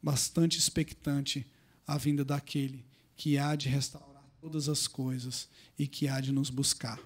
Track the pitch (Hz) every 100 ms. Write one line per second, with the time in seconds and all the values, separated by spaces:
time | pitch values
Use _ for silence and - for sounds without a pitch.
0 | 156 135 - - 165 165 - - 156 -
1 | - 143 139 143 123 - _ _ - 147
2 | 151 147 135 143 - 147 135 135 117 -
3 | _ - 156 143 143 151 139 135 131 147
4 | - - - _ 160 156 143 147 - -
5 | 131 131 123 123 - - - - 143 -
6 | 147 135 135 139 135 127 139 - 113 107